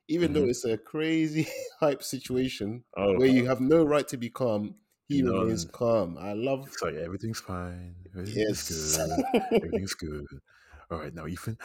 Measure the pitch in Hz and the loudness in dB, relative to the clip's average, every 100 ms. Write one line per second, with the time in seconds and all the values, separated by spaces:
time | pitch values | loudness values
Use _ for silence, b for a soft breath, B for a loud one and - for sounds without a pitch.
0 | - 165 160 147 127 123 120 110 - 156 | -4 0 2 2 2 0 -2 -2 -4 -4
1 | 160 160 156 156 - - - - 151 135 | 0 2 2 0 -2 -6 -12 0 2 2
2 | - 131 - 127 131 - 104 123 - 92 | -4 -8 -2 -2 -2 -2 -6 -6 -10 0
3 | 101 95 131 131 123 123 131 165 151 147 | 4 6 8 6 4 2 6 6 8 4
4 | - 127 117 - 123 104 107 - _ _ | 0 -6 -6 -2 0 0 -2 -8 _ _
5 | - 139 123 95 92 110 82 - 117 113 | -2 2 2 2 2 0 -4 -2 2 4
6 | 87 80 98 104 131 135 139 - 85 76 | 2 -4 -6 -4 -2 -2 -6 -6 -4 -4
7 | 82 98 113 110 - 90 90 90 90 90 | -6 -6 -6 -6 -6 -6 -6 -10 -14 -16
8 | 90 92 98 104 107 92 - 80 78 78 | -14 -10 -6 -2 -2 -2 -6 -6 -2 -2
9 | 80 - - - - - - - - - | 0 -2 2 0 2 0 0 -4 -6 -8
10 | 78 76 71 69 B B B B - 82 | -8 -10 -12 -18 B B B B -12 -10
11 | 76 82 76 90 113 110 | -8 -10 -10 -8 -8 -10